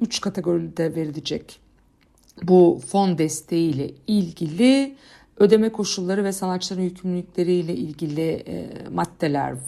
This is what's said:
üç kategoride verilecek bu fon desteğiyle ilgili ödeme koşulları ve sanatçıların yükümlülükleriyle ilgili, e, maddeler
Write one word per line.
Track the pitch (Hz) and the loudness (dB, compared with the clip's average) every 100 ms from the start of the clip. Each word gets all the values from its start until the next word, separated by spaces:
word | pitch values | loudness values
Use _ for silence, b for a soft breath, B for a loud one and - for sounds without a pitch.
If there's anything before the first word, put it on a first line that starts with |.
üç | 233 - | -4 -4
kategoride | 202 196 170 170 165 160 165 | -6 -4 -2 -2 -2 -4 -4
verilecek | 165 151 151 - 147 - - _ _ _ _ _ _ _ - | -2 -6 -6 -8 -8 -10 -20 _ _ _ _ _ _ _ -6
bu | 175 185 170 - - | 6 8 8 6 0
fon | 196 196 160 | 0 2 2
desteğiyle | 156 - - 170 165 135 143 - - | 0 -4 -4 0 0 0 -4 -8 -2
ilgili | 208 170 - 160 175 247 269 277 269 B B B - | 0 0 -4 -6 2 4 4 2 -6 B B B 2
ödeme | 202 214 220 | 6 6 4
koşulları | 220 196 - 180 196 | -2 -6 -4 -2 -2
ve | 196 | -2
sanatçıların | 190 185 180 - 185 | -2 -4 -4 -4 -4
yükümlülükleriyle | 180 185 185 180 175 - 175 180 165 | -4 -4 -4 -4 -6 -4 0 0 0
ilgili, | - 156 151 156 147 160 | -4 -6 -6 -6 -4 -4
e, | - - 175 - - - | -4 -8 -10 -10 -14 -8
maddeler | - 170 - 156 143 135 131 | -6 -6 -4 -2 0 -2 -6